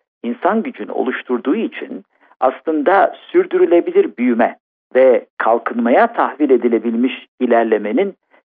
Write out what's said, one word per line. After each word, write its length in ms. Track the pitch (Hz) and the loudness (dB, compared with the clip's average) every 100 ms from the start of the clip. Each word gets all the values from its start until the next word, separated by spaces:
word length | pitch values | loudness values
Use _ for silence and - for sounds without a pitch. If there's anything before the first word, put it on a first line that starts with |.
| _ _ | _ _
insan 400 | 117 120 170 220 | -10 -4 -2 -2
gücünü 300 | 139 - 101 | -4 -10 -10
oluşturduğu 640 | 110 117 120 - 120 131 202 | -6 -6 -6 -6 -6 -2 -4
için 480 | 196 - - - - _ _ _ | -4 -8 -14 -14 -18 _ _ _
aslında 760 | 131 - - 156 143 190 - - - | -2 -2 -4 -2 0 2 0 -2 -2
sürdürülebilir 840 | 175 185 180 175 170 165 180 160 - | 0 0 0 4 4 2 0 0 0
büyüme 400 | 123 113 113 - _ _ _ | -2 0 0 -2 _ _ _
ve 320 | 127 131 113 - - | 4 4 4 0 -6
kalkınmaya 760 | 110 117 - 120 117 156 226 | 0 0 -2 -4 2 2 2
tahvil 380 | - 127 - 143 | 0 -4 -2 0
edilebilmiş 760 | 123 120 113 117 113 127 - - _ | 2 2 -2 -2 -2 -2 -4 -14 _
ilerlemenin 760 | 123 117 113 107 104 135 196 - _ _ _ | 0 0 2 0 -2 -2 -4 -6 _ _ _